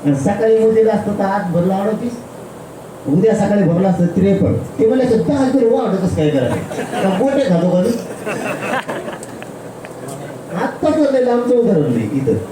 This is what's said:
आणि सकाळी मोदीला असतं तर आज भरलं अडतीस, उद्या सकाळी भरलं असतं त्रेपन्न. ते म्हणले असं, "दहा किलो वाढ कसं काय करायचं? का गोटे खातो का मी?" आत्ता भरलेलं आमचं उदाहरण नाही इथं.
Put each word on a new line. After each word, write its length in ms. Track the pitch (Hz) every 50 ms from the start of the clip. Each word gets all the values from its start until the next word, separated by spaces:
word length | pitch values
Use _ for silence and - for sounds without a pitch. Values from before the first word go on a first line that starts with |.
| -
आणि 100 | 147 139
सकाळी 440 | 135 - 202 208 214 220 220 220 220
मोदीला 340 | 220 220 220 226 220 220
असतं 260 | 208 202 - 202 - -
तर 60 | -
आज 280 | 196 196 202 185 175
भरलं 220 | 160 175 175 190 190
अडतीस, 380 | 196 202 214 220 - 240 240 - - - - - - - - - - - - - - - - - - - 131
उद्या 260 | 143 185 208 220 202
सकाळी 280 | - 202 202 208 202
भरलं 260 | 190 165 170 175 190 190
असतं 180 | 175 170 175
त्रेपन्न. 500 | 165 - 190 185 202 196 - - - - - - - - -
ते 80 | 220
म्हणले 180 | 220 254 262 247
असं, 120 | - 226
"दहा 320 | 220 - - 285 277 262 254
किलो 280 | - 269 233 226 247
वाढ 180 | 226 226 196 185
कसं 220 | 185 185 165 -
काय 120 | 160 151 151
करायचं? 280 | 135 135 120 113 113 110 - - - - 110 - - -
का 160 | - 190 190 185
गोटे 300 | 254 277 277 285 262 -
खातो 200 | 180 165 175 185
का 100 | 170 180
मी?" 80 | 185 240 233 - - - - - - 214 196 - - 208 185 - 190 202 247 262 - - - - - - - - - - - - - - - - - - - - - - - - - 131 - - 139 147 - - - - 170 185 254
आत्ता 240 | 294 - - - 311
भरलेलं 440 | 294 320 294 269 262 254 247 240
आमचं 240 | 240 240 240 247 247
उदाहरण 360 | 240 208 202 196 156 143 135
नाही 180 | 120 117 - -
इथं. 220 | - 139 135 - - 101 - -